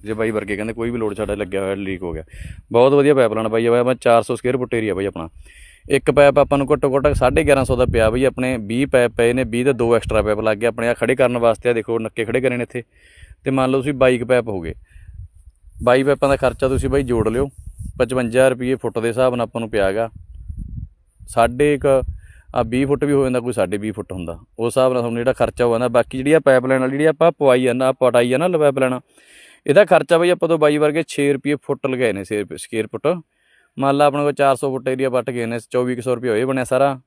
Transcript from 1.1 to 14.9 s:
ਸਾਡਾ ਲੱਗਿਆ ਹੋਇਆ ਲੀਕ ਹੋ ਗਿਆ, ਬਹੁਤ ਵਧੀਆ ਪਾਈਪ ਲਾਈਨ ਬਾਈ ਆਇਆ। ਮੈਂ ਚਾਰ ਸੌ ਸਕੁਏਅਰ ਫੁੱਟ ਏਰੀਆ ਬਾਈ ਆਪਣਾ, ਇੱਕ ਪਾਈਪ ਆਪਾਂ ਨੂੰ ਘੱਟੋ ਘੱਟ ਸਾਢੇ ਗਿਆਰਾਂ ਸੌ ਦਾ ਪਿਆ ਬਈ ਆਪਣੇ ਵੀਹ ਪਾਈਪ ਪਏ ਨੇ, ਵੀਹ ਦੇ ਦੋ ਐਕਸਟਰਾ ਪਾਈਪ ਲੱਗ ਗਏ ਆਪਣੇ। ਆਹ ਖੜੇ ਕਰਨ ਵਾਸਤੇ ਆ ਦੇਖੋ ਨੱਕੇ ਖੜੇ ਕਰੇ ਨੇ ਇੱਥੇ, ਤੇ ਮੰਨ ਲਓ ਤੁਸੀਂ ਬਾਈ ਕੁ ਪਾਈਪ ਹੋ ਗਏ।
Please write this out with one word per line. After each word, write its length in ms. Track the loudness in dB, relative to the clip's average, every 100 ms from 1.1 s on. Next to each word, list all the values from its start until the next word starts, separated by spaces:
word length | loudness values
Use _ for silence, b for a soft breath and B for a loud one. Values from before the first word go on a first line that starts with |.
| -4
ਸਾਡਾ 180 | -6
ਲੱਗਿਆ 260 | -4 -4 -4
ਹੋਇਆ 120 | -4
ਲੀਕ 280 | -4 -6 -8
ਹੋ 100 | -8
ਗਿਆ, 100 | -10 -12 B B B -2
ਬਹੁਤ 200 | 4 6
ਵਧੀਆ 220 | 6 4
ਪਾਈਪ 180 | 4 2
ਲਾਈਨ 160 | 0 -2
ਬਾਈ 180 | 0 2
ਆਇਆ। 160 | 2
ਮੈਂ 120 | 0
ਚਾਰ 280 | 0 4 4
ਸੌ 140 | 2 -4
ਸਕੁਏਅਰ 200 | -4 -4
ਫੁੱਟ 180 | -4
ਏਰੀਆ 200 | -4 -2
ਬਾਈ 120 | -2 -4
ਆਪਣਾ, 220 | -6 -12 -14 b b b b -2
ਇੱਕ 220 | 0 2
ਪਾਈਪ 280 | 6 6 6
ਆਪਾਂ 180 | 2 0
ਨੂੰ 80 | 0
ਘੱਟੋ 180 | 0 0 0
ਘੱਟ 100 | 0 2
ਸਾਢੇ 260 | 2 2
ਗਿਆਰਾਂ 200 | 2 2
ਸੌ 120 | 2 0
ਦਾ 80 | 0
ਪਿਆ 160 | 2 2
ਬਈ 140 | 2
ਆਪਣੇ 320 | 0 0 -4 -4 -4
ਵੀਹ 200 | -2 2
ਪਾਈਪ 260 | 2 2 2
ਪਏ 160 | 0
ਨੇ, 120 | 2
ਵੀਹ 200 | -2 -2
ਦੇ 80 | 0
ਦੋ 220 | 0 2 2
ਐਕਸਟਰਾ 260 | 2 0
ਪਾਈਪ 180 | 0 0
ਲੱਗ 180 | -2 0
ਗਏ 80 | -2
ਆਪਣੇ। 220 | -2 -2
ਆਹ 60 |
ਖੜੇ 200 | -2 -2 2
ਕਰਨ 220 | 2 2
ਵਾਸਤੇ 300 | 0 0 0
ਆ 40 |
ਦੇਖੋ 260 | -2 -2 -4
ਨੱਕੇ 260 | -4 -6
ਖੜੇ 160 | -4 -2
ਕਰੇ 160 | -2 -2
ਨੇ 60 |
ਇੱਥੇ, 200 | -6 -8 -12 b b b b b
ਤੇ 60 | -4
ਮੰਨ 200 | 0 0
ਲਓ 80 | 0
ਤੁਸੀਂ 140 | -2
ਬਾਈ 240 | 2 2 2
ਕੁ 80 | 2
ਪਾਈਪ 220 | 0 0
ਹੋ 120 | -8
ਗਏ। 140 | -8 -12 b